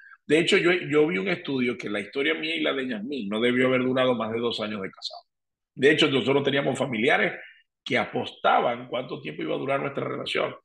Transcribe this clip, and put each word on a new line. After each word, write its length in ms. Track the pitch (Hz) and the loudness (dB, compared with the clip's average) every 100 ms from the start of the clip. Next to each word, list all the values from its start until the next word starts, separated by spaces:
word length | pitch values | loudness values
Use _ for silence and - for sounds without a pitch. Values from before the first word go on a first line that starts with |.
| - - - | -20 -16 2
De 120 | 151 | 2
hecho, 180 | 170 196 | 4 4
yo, 160 | 170 | 4
yo 340 | 180 147 147 151 | 2 2 4 4
vi 120 | 185 | 2
un 100 | 190 | -2
estudio 480 | 175 - 135 123 117 | -2 -2 0 0 -2
que 140 | 110 | -4
la 100 | 104 | -6
historia 340 | 101 139 143 | -4 -2 0
mía 220 | 160 156 160 | -2 -2 -2
y 60 | |
la 100 | 151 | 0
de 160 | 135 127 | -2 -4
Yasmín 400 | 110 113 143 101 | -6 -6 -6 -4
no 120 | 107 | 0
debió 260 | 120 123 127 | 2 2 2
haber 160 | 127 | 2
durado 320 | 127 131 127 | 2 2 2
más 180 | 120 110 | 0 -2
de 60 | 113 | -2
dos 220 | 120 107 | -2 -4
años 200 | 107 107 | -6 -6
de 100 | 95 | -8
casado. 320 | - - - - _ _ _ _ | -10 -14 -14 -18 _ _ _ _
De 160 | - 135 | 2 4
hecho, 180 | 156 156 | 6 4
nosotros 340 | 135 113 139 | 2 2 2
teníamos 340 | 135 135 139 123 | 2 0 0 -2
familiares 560 | 143 110 123 180 190 - - - _ _ | -2 0 2 2 2 -4 -14 -20 _ _
que 120 | - 120 | -4 -2
apostaban 880 | 104 120 110 - - 139 131 120 127 | -2 -4 -6 -2 2 4 2 -2 -4
cuánto 320 | 117 131 147 | -6 -6 -10
tiempo 220 | 151 151 | -10 -8
iba 120 | - | -6
a 40 | 104 | -4
durar 220 | 135 139 | -2 -2
nuestra 240 | 143 135 131 | -2 -4 -6
relación. 480 | 135 - - - - | -6 -4 -2 -2 -4